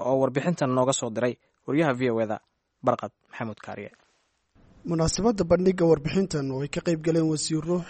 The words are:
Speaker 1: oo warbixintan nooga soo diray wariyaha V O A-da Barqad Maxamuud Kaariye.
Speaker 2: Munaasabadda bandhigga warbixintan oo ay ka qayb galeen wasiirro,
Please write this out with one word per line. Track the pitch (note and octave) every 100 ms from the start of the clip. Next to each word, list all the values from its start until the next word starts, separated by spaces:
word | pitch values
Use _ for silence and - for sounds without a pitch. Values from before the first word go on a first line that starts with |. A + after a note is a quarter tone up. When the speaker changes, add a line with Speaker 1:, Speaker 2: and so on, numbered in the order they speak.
| B2
Speaker 1:
oo | C3+
warbixintan | C3 C3+ E3+ E3+ C3+
nooga | B2+ B2+
soo | C3+ A#2+
diray | A2 B2 A#2 _ _ -
wariyaha | C#3+ D#3+
V | B2+ B2+
O | A2+
A-da | A2 G#2+ _ _ _ _
Barqad | B2+ A#2+ A2+ _ _
Maxamuud | - A#2 G#2
Kaariye. | - G#2+ G2+ _ _ _ _ _ _ _ _ - F3
Speaker 2:
Munaasabadda | E3 D#3+ - G#3+ G3+
bandhigga | E3+ F3 F#3 F#3 E3
warbixintan | D3+ D3 F#3+ G3 D3+ C3+
oo | C3
ay | C#3+
ka | F3
qayb | F3 D#3+
galeen | E3 E3 D#3+
wasiirro, | D3+ - D#3 D#3 F3+ E3